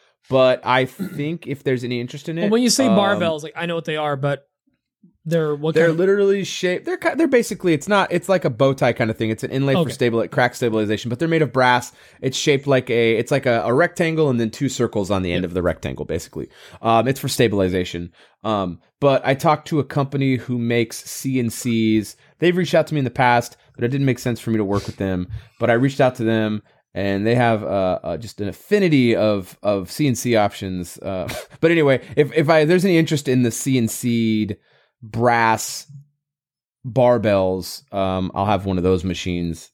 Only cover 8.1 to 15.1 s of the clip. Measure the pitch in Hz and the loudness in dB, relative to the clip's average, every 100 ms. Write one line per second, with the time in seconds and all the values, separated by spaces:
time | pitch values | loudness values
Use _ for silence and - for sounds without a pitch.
8.1 | 170 - 185 160 110 135 135 131 113 113 | -2 0 0 0 2 2 2 0 2 -2
9.1 | 110 110 110 120 135 139 135 151 - 123 | 0 -2 -2 -4 -2 0 2 0 0 0
10.1 | 117 - - 123 - 123 110 104 107 120 | 2 -2 0 0 0 -2 0 0 -2 -4
11.1 | 117 165 165 143 131 127 123 - - - | -4 0 2 2 2 4 2 0 -16 -20
12.1 | - 135 131 - 139 139 135 123 117 117 | -8 -6 -2 2 2 2 0 2 2 2
13.1 | 113 120 139 131 117 90 127 170 - 165 | 2 0 0 2 0 2 2 2 0 -2
14.1 | 160 151 120 113 - 135 - 117 107 92 | 2 2 2 -2 -2 -4 0 -2 -2 -2